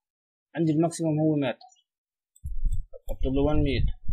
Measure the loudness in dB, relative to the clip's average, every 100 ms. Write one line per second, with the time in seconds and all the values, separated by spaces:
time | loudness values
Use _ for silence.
0 | _ _ _ _ _ -4 0 2 0 -2
1 | -2 0 0 0 -2 -4 -12 _ _ _
2 | _ _ _ _ -6 0 0 0 -4 -10
3 | -8 -2 0 2 2 2 2 2 0 -2
4 | -2